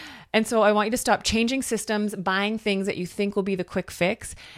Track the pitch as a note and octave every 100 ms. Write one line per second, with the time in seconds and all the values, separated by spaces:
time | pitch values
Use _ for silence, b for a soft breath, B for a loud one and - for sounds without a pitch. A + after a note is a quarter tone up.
0 | B B B G#3+ A3 A3+ G#3 G#3 G#3+ A#3+
1 | - G#3 - A3+ A#3 C4+ - A3 - G#3+
2 | G#3 G3 F#3 F#3+ G#3 A3 G#3 G3 G3 -
3 | F3+ - G3+ G3+ G3 F#3+ F3 - - -
4 | F3 A3+ - - B